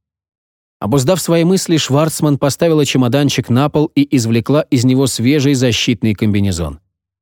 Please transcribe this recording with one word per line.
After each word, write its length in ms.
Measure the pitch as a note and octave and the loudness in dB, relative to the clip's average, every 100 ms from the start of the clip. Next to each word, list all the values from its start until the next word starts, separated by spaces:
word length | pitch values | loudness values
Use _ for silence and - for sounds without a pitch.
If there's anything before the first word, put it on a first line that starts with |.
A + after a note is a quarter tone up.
| _ _ _ _ _ _ _ _ | _ _ _ _ _ _ _ _
Обуздав 400 | G#2 C#3 C3 F#3 | -2 0 0 0
свои 240 | - E3+ | 0 0
мысли, 320 | E3+ F#3+ - D#3+ | 2 0 0 -2
Шварцман 640 | - C#3 D#3+ - D3+ C#3 | 0 0 0 -2 -2 0
поставила 480 | C#3+ - E3+ D#3 C#3 | -2 0 0 2 0
чемоданчик 640 | C3 B2 C#3 C#3 C3 - | 0 0 0 0 -2 0
на 180 | B2 D3 | 0 0
пол 240 | D3+ D3 | 0 0
и 220 | - C#3+ C3+ | -2 0 0
извлекла 460 | A2+ A#2 A#2 D3 | 0 -2 0 -2
из 240 | - C3+ B2+ | 0 0 2
него 200 | B2+ C3+ | 2 0
свежий 460 | - A#2+ D3+ C#3 | 0 0 2 2
защитный 640 | C3 B2+ A2 - A#2+ A2 | 0 0 0 -2 -2 -2
комбинезон. 680 | G2+ A2 G2+ G2+ E2+ D#2 C#2+ _ _ _ _ | 0 0 0 -2 -2 -6 -10 _ _ _ _